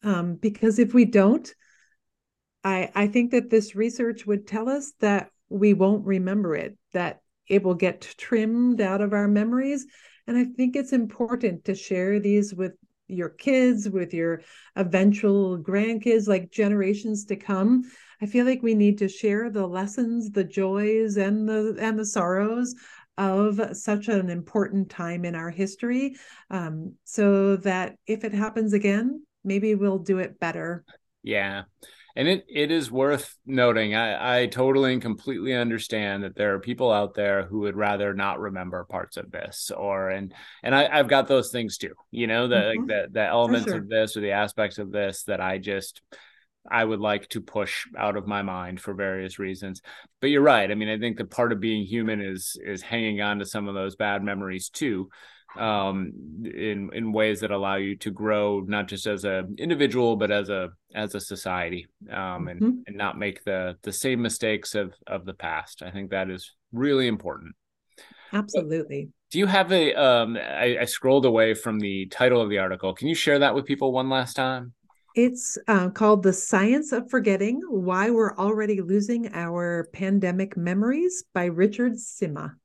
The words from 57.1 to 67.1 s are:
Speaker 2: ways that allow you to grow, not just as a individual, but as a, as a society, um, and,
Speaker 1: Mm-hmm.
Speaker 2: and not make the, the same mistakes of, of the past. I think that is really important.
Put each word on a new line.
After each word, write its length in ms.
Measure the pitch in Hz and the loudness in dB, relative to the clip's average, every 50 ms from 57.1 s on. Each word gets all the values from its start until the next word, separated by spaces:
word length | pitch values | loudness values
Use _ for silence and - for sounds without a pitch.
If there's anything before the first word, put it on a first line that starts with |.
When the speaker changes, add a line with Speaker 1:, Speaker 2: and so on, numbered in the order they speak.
Speaker 2:
ways 280 | 107 110 107 107 107 98 | 0 2 2 2 2 -2
that 100 | 110 104 | -2 -4
allow 260 | 101 98 98 98 98 | -2 -2 -2 -2 -2
you 200 | 98 98 98 101 | -2 -2 -4 -6
to 140 | 98 - 113 | -6 -8 -10
grow, 480 | 95 98 104 107 107 104 104 104 101 101 | -8 -4 -2 0 2 2 2 2 0 -2
not 260 | 95 92 107 104 101 92 | -2 -2 -2 -4 -4 -4
just 180 | 104 95 - | -8 -6 -4
as 180 | 110 104 98 101 | -4 -4 -2 -2
a 200 | 101 95 95 92 92 104 - | -2 -2 -2 -4 -6 -10 -8
individual, 560 | 123 170 170 143 143 131 110 127 120 117 113 | -4 -2 0 2 2 2 4 2 2 2 2
but 140 | 101 107 101 | 2 0 0
as 180 | 104 101 101 92 | 0 0 0 -2
a, 200 | 101 95 92 87 90 _ _ _ _ | -4 -4 -6 -8 -10 _ _ _ _
as 200 | 107 107 104 - | -6 -6 -6 -6
a 60 | 104 | -8
society, 680 | 92 - 101 92 - 95 90 90 87 85 87 90 85 _ _ _ - - | -8 -8 -10 -8 -6 -4 -4 -4 -4 -4 -6 -8 -12 _ _ _ -18 -12
um, 340 | - 92 95 92 90 - - | -10 -8 -6 -6 -6 -6 -8
and, 140 | - 87 90 | -8 -4 0
Speaker 1:
Mm-hmm. 200 | 214 226 254 247 - | 0 0 0 -2 -6
Speaker 2:
and 100 | 104 101 | -14 -8
not 220 | 98 104 98 - - | -6 -4 -4 -4 -4
make 240 | 104 101 98 - - | -6 -6 -6 -6 -6
the, 320 | 104 98 95 92 90 90 _ | -4 -4 -4 -4 -6 -8 _
the 100 | - 104 | -12 -10
same 280 | 95 - - 135 127 120 | -8 -4 -2 -2 0 0
mistakes 520 | 120 113 107 - - 110 107 104 - - - | -2 -4 -4 -2 -2 -2 -2 -2 -4 -6 -4
of, 160 | 107 101 92 - _ _ - | -4 -4 -4 -8 _ _ -10
of 160 | 98 95 90 | -10 -8 -8
the 100 | 95 90 | -10 -12
past. 480 | _ - 85 80 78 - - - - | _ -8 -8 -6 -8 -8 -10 -16 -16
I 80 | 73 90 | -16 -12
think 200 | 92 98 98 92 | -10 -10 -8 -6
that 180 | 95 95 95 95 | -4 -4 -4 -4
is 220 | 92 90 - - _ _ _ _ | -6 -10 -12 -18 _ _ _ _
really 360 | 117 117 131 147 139 135 131 | -6 -2 0 2 2 2 2
important. 480 | 120 | 0